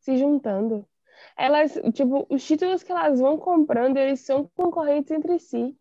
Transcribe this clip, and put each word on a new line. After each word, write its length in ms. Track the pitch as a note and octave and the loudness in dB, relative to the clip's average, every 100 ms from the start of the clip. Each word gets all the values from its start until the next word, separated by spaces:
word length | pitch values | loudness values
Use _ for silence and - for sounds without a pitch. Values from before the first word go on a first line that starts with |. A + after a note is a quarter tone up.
se 160 | - C4 | 0 0
juntando. 680 | C#4 C#4+ A#3+ G3 A3 G#3+ G3+ _ _ _ - - | 2 0 0 -2 -2 -4 -8 _ _ _ -20 -4
Elas, 380 | C4 D4 D4+ E4 - | 0 2 2 0 -4
tipo, 340 | A#3 C4 C#4 - | 0 0 0 -2
os 120 | C#4 | -4
títulos 380 | - D#4 F4+ F#4 | -2 -2 0 -2
que 80 | - | -4
elas 280 | F4+ D#4+ C4 | -2 0 2
vão 160 | C4 D4+ | 2 0
comprando, 600 | - F4 D4+ A#3 B3+ C4+ | 0 2 2 2 2 2
eles 240 | C4+ C4+ | 0 -2
são 300 | - C#4 C#4+ | -2 -2 -2
concorrentes 560 | - F4+ E4+ D4+ D4 C#4+ | -2 -2 0 0 0 0
entre 280 | D#4 D4+ F4 | -4 -2 -4
si. 380 | - A#3 A#3+ C#4+ | -2 -6 -6 -8